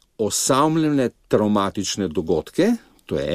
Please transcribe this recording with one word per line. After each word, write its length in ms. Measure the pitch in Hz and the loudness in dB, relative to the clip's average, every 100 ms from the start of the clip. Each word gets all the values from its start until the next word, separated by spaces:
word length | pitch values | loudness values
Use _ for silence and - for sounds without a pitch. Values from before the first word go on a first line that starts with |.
| _ - | _ -4
osamljene 920 | 104 - - 135 156 160 156 143 120 - - | -4 -2 0 2 2 2 0 0 0 -4 -2
travmatične 840 | 110 107 104 98 104 95 - 92 | 2 2 2 0 -4 -6 -4 -4
dogodke, 640 | 80 82 80 - - 196 233 - _ | -4 -2 -2 -2 0 2 0 -4 _
to 140 | - 78 | -8 -6
je 120 | 73 | -2